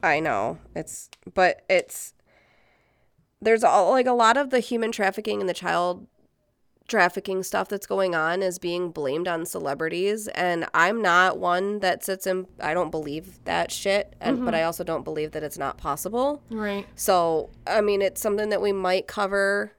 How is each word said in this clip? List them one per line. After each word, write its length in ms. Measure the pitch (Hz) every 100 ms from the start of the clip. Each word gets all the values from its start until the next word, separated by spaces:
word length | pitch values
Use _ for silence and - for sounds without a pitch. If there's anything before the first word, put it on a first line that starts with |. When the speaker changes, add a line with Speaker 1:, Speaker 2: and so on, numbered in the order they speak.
Speaker 1:
I 160 | 175 151
know. 380 | 160 110 110 156 - -
It's, 340 | 156 - - - -
but 280 | 185 180 - _
it's, 440 | 185 - - - _ _ _ _ _ _ _ _ _ _ _ _ _
there's 220 | 220 226
all, 260 | 214 208 185
like, 140 | 262 254
a 60 |
lot 240 | 240 226 240
of 140 | 277
the 100 | 254
human 320 | 226 233 226
trafficking 480 | 233 196 202 214 208
and 80 | 190
the 60 |
child 540 | 175 180 170 175 180 - _ _ _ _ _ _ _ _
trafficking 520 | 220 180 - 190 190
stuff 280 | 185 202 190
that's 180 | 202 -
going 260 | 196 190
on 300 | 170 156 175
is 160 | 190 180
being 320 | 175 175 180
blamed 340 | 160 139 147 180
on 200 | 165 165
celebrities, 800 | 180 151 139 160 170 190 220 214
and 380 | - 180 170 -
I'm 280 | - 170 226
not 360 | 202 175 185 185
one 400 | 185 175 196 208
that 240 | 190 -
sits 240 | - 190 190
in, 180 | 185 185 -
I 140 | 156
don't 180 | 165 165
believe 480 | 156 151 147 185 - -
that 260 | 170 170
shit, 420 | - 202 196 - -
and, 200 | - 254
but 40 | 247
Speaker 2:
Mm-hmm. 80 | 165
Speaker 1:
I 80 |
also 200 | 165 170
don't 200 | 175 160
believe 280 | - 156 151
that 120 | 151
it's 140 | 151 165
not 200 | 139 -
possible. 680 | 160 143 185 226 269 294 -
Speaker 2:
Right. 360 | 220 208 202 196 -
Speaker 1:
So, 540 | - 185 170 160 - - -
I 140 | 208
mean, 220 | 208 202
it's 180 | 196 190
something 300 | 220 208 214
that 120 | 202
we 120 | 202
might 340 | 196 185 185 -
cover 640 | - 202 196 196 202 208